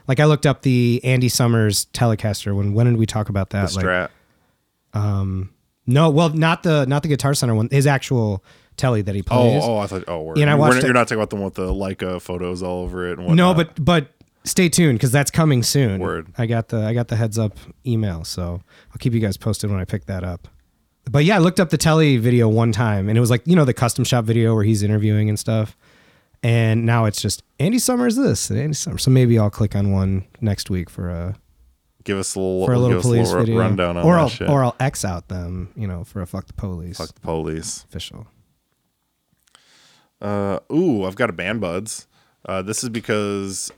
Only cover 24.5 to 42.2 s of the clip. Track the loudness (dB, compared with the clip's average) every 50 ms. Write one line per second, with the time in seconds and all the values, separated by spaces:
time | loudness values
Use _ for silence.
24.5 | 2 2 2 2 2 2 0 0 0 0 2 2 2 2 2 0 -2 -2 -2 -2
25.5 | -2 -2 -2 -4 -8 _ _ _ _ _ _ _ _ _ _ _ _ _ -2 0
26.5 | 2 2 2 2 2 2 2 2 2 2 2 0 -2 -2 -4 -4 -6 -6 -10 _
27.5 | _ -4 -2 0 0 0 0 0 0 0 0 0 0 0 0 0 0 -2 -4 -4
28.5 | -4 -2 -2 -4 -4 -6 -6 -8 -8 -2 2 4 4 6 6 4 4 4 2 0
29.5 | 0 -2 -2 -2 0 -2 0 0 0 0 0 0 -2 -2 -4 -8 -8 -4 -4 -2
30.5 | -2 -4 -4 -4 -6 -6 -6 -6 -10 -10 -8 -8 -6 -6 -6 -8 -10 -10 _ _
31.5 | _ _ _ _ _ _ _ _ _ _ -8 -6 -4 -4 -4 -6 -4 -4 -2 -2
32.5 | 0 0 0 2 2 2 2 2 2 2 2 2 2 2 2 2 2 2 2 2
33.5 | 2 2 2 2 2 0 0 0 0 2 4 4 6 6 4 2 0 -2 0 0
34.5 | 2 2 2 0 0 -2 -2 -2 -2 -4 -4 -4 -6 -6 -8 -8 -8 -8 -6 -6
35.5 | -8 -8 -10 -10 -10 -8 -8 -6 -6 -8 -10 -10 -10 -10 -8 -8 -8 -10 -12 -12
36.5 | -12 -10 -8 -8 -8 -8 -10 -12 -10 -12 -12 -12 -14 _ -6 -6 -4 -4 -4 -4
37.5 | -6 -6 -8 -10 -12 -14 -16 _ -14 -14 -14 -14 -16 -18 -20 -20 _ _ _ _
38.5 | _ _ _ _ _ _ _ _ _ _ _ _ _ _ _ _ _ _ _ _
39.5 | _ _ _ _ _ _ _ _ _ _ _ _ _ _ -8 -6 -4 -4 -2 -4
40.5 | -4 -6 -6 -4 -2 0 0 2 0 0 -2 -4 -2 -2 -4 -4 -2 -4 -6 -4
41.5 | -4 -4 -4 -4 -4 -6 -6 -8 -12 -14 -16 _ _ _